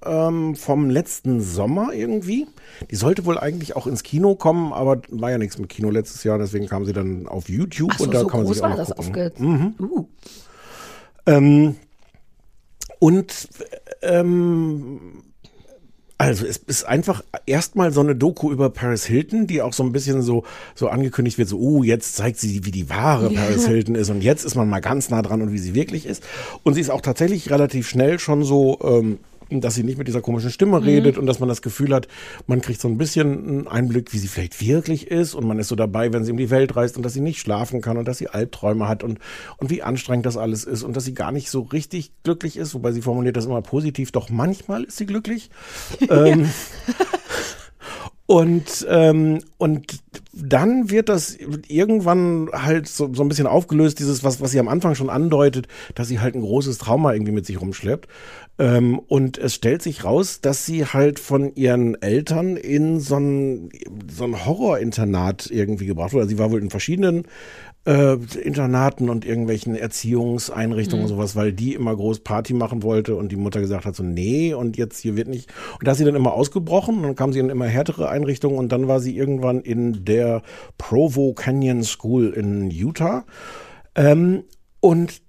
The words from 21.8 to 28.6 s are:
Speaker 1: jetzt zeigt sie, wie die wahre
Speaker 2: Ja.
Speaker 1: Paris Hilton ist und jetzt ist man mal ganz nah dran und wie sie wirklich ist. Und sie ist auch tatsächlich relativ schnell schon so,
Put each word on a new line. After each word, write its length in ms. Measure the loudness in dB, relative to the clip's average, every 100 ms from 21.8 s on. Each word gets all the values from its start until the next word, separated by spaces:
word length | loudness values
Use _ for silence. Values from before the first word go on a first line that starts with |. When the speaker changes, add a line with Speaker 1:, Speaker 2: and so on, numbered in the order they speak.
Speaker 1:
jetzt 320 | 4 2 0 -2
zeigt 220 | -2 -2
sie, 260 | -2 -2 -4
wie 60 |
die 180 | -4 -4
wahre 440 | 0 2 4 2
Speaker 2:
Ja. 80 | 2
Speaker 1:
Paris 260 | 2 2 4
Hilton 280 | 2 2 0
ist 140 | 0
und 120 | 2
jetzt 240 | 2 2 0
ist 100 | 0
man 140 | 0
mal 100 | 0
ganz 300 | -2 -2 0
nah 120 | -2
dran 200 | 0 -2
und 100 | -2
wie 80 | -4
sie 160 | -2 -2
wirklich 300 | -2 -6 -8
ist. 180 | -10 -10 -12 -12 -2
Und 120 | 0 2
sie 60 |
ist 100 | 0
auch 100 | -2
tatsächlich 480 | -2 0 0 0 0
relativ 380 | 2 2 0 -2
schnell 300 | 2 2 2
schon 240 | 0 0
so, 360 | 4 4